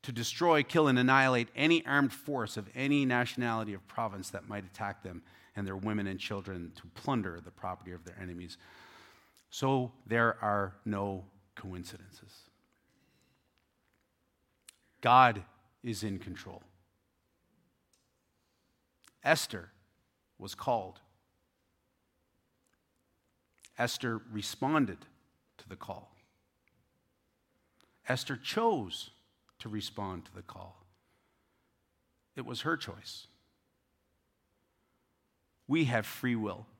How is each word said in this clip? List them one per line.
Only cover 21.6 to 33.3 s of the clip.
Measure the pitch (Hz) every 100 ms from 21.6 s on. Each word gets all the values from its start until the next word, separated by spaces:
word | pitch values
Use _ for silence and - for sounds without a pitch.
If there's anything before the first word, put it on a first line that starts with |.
| _ _ _ _ _ _ _ _ _ _ _ _ _ _ _ _ _ _ _ _ - -
Esther | 120 - 123 113 113
responded | 107 101 - 135 156 117 90 - _ _ _ _ -
to | -
the | 95
call. | - 98 95 _ _ _ _ _ _ _ _ _ _ _ _ _ _ _ _ _ _ _ -
Esther | 127 - 127
chose | - - 233 180 95 - - _ _ _ _ _
to | 113
respond | 107 98 - 98 90
to | 87
the | 95
call. | - 92 92 - _ _ _ _ _ _ _ _ _ _ _ _ _ _ _ -
It | 120
was | 120
her | 156 160
choice. | - 98 - - -